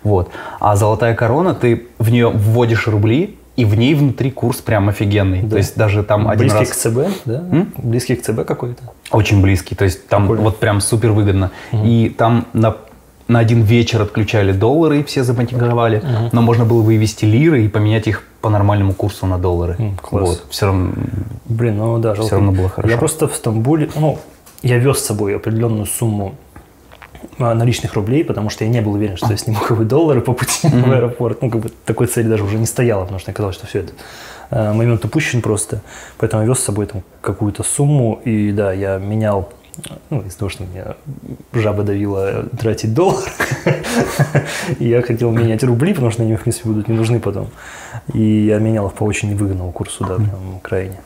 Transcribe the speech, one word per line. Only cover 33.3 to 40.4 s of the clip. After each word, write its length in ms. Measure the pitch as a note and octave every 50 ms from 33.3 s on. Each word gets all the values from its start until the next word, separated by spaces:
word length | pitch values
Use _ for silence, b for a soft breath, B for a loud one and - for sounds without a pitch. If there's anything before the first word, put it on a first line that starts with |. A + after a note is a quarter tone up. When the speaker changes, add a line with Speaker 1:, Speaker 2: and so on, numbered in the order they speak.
Speaker 2:
мне 40 | F#2+
казалось, 200 | - G#2 G2 F#2
что 100 | - -
все 140 | G2+ - G#2
это, 140 | F2 E2+ - B B B B B B B B B B B
э, 220 | - G#2+ A2 G#2 G#2+
момент 300 | A2 A#2 A#2+ A#2 G#2+ -
упущен 360 | A2 - D#3 D3+ - - A#2+
просто. 400 | G#2+ G#2+ G#2+ G2+ - - - G#2+ B B B B B B B B
Поэтому 240 | - A2 A2 A2 G#2+
я 40 | A2+
вез 120 | C3 B2+
с 40 | -
собой 220 | - G#2 G#2 G#2
там 160 | G2 - G2 F#2 - - -
какую-то 420 | - - G2+ - A2 G#2 G2+ - G2
сумму, 560 | - - - C#3+ C#3+ D3+ C#3+ B2 A2 G#2+ - -
и 260 | B2+ A2 G#2+ G#2 G#2
да, 220 | G2+ G#2 G#2 G2 F#2
я 260 | F#2+ G2+ G2 F#2+ F#2+
менял, 500 | F#2+ G2+ G#2+ A2 A2 G#2+ G2+ G2 F#2+ - - - _ - - - - - D3+ - - -
ну, 100 | D#3+ C3
из-за 160 | G2 G2 F2+
того, 120 | -